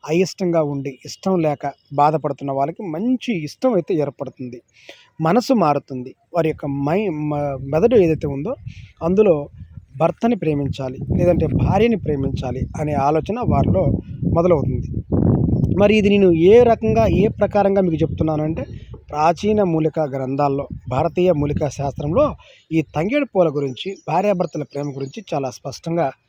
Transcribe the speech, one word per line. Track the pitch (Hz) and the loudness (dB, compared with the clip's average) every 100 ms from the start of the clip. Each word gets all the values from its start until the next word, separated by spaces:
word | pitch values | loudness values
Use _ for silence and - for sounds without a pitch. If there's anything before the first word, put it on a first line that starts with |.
| - | -2
అయిష్టంగా | 165 185 - 180 165 | 0 0 -2 -2 0
ఉండి, | 151 139 135 - - | 0 -4 -8 -12 -18
ఇష్టం | - 190 190 | -8 -2 0
లేక | 156 143 143 - _ | 0 -2 -6 -10 _
బాధపడుతున్న | 143 147 156 147 139 139 | 2 2 2 -4 -6 -4
వాళ్ళకి | 135 143 170 | -2 -4 -4
మంచి | 208 156 233 254 - 202 | -10 -6 -2 -2 -2 -6
ఇష్టం | 147 - 262 | -6 -2 0
అయితే | 208 160 175 | 0 0 -2
ఏర్పడుతుంది. | 143 - 131 - 123 117 _ _ - - _ _ | -2 -4 -12 -12 -14 -14 _ _ -20 -20 _ _
మనసు | 160 208 - | 2 2 2
మారుతుంది. | 254 160 143 - 131 123 - _ 175 | 2 4 0 -2 -10 -10 -16 _ -2
వారి | 160 | -2
యొక్క | 147 147 | -2 -6
మై-, | 139 139 180 214 | -4 -2 0 -2
మ-, | 151 151 147 147 135 | -4 -4 -4 -4 -6
మెదడు | 135 151 220 220 | -4 0 4 4
ఏదైతే | 147 120 151 | 4 2 -4
ఉందో | 139 165 277 - - - _ | -6 -6 -8 -12 -18 -20 _
అందులో | 165 190 214 156 143 - - - - 131 | 0 4 4 4 0 -16 -20 -20 -18 -2
భర్తని | 165 165 233 233 | -2 0 -2 0
ప్రేమించాలి, | 156 147 139 - 131 131 139 - | 0 -2 -2 -4 -8 -8 -4 2
లేదంటే | 175 170 156 | 2 2 2
భార్యని | - - 185 233 214 | 0 2 4 2 2
ప్రేమించాలి | 151 147 135 131 131 127 - - | -2 -2 -2 -4 -6 -6 -6 -4
అనే | 151 | -2
ఆలోచన | 147 139 156 151 226 | 0 2 0 -2 -4
వారిలో | 240 139 - 180 185 - - - - 165 | 0 2 2 2 2 0 -4 -6 -2 2
మొదలవుతుంది. | 175 165 131 127 - - - - - - - - - 175 | 4 2 0 -4 -6 -8 -4 0 2 2 2 0 0 2
మరి | 202 214 | 4 4
ఇది | 202 | 4
నేను | 202 190 | 4 4
ఏ | 165 170 226 | 6 6 8
రకంగా, | 240 220 220 220 220 | 6 2 2 2 2
ఏ | 208 214 | 2 0
ప్రకారంగా | - 202 202 196 196 | 2 0 2 2 2
మీకు | 185 156 | 2 0
చెప్తున్నానంటే, | 156 - 156 151 156 165 - - - - - | -2 0 -2 0 -2 -4 -8 -12 -16 -20 -10
ప్రాచీన | 147 160 170 208 214 190 | 0 2 2 0 2 2
మూలికా | 160 156 160 151 | 0 -2 -4 -4
గ్రంథాల్లో, | 135 131 135 143 139 139 - - | -4 -6 0 0 0 -6 -12 -6
భారతీయ | 127 165 165 180 156 | -2 -2 0 2 2
మూలికా | 143 143 147 - | 0 -2 -4 -4
శాస్త్రంలో | 139 135 143 185 294 - - - _ 160 | -6 -4 -2 0 0 -2 -16 -20 _ -4
ఈ | 151 147 | -2 -4
తంగేడు | 175 285 269 | -2 -2 -2
పూల | 190 170 143 | 2 2 0
గురించి, | 139 123 185 190 - | -4 -6 -10 -10 -4
భార్యాభర్తల | 160 202 185 165 160 143 | 0 0 0 -2 -6 -8
ప్రేమ | 143 147 135 | -8 -8 -8
గురించి | 135 180 202 | -10 -12 -8
చాలా | 151 135 123 | -6 -6 -8
స్పష్టంగా | 143 127 165 170 143 - | -14 -12 -6 -2 -2 -6